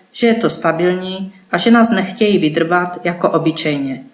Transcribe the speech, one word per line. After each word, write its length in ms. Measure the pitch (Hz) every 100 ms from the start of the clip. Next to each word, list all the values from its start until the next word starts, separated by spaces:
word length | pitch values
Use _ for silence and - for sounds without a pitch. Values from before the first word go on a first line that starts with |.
| _
že 160 | - 233
je 60 |
to 160 | 226 175
stabilní 840 | - 170 160 180 185 185 190 190 - _
a 60 | 175
že 140 | 233
nás 180 | 233 233
nechtějí 480 | 196 190 - 214 190
vydrbat 640 | 151 160 165 180 180 180
jako 260 | 185 170 -
obyčejně. 720 | 160 156 156 156 143 139 127 -